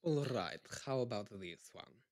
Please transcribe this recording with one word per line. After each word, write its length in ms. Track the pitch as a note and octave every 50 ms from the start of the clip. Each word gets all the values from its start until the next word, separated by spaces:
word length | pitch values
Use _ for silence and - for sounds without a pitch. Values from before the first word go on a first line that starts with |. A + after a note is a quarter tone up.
| _
All 220 | E3+ D#3 D3 C#3+
right, 360 | - B2+ A#2 F#2 E2+ - - _ - - - -
how 140 | - C3+ C3
about 280 | B2+ A#2 A#2 G#2 G2+ G2+ G#2+ G2
this 340 | F#2+ F2 E2+ - - - -
one? 360 | F#2+ - - B1+ - _ _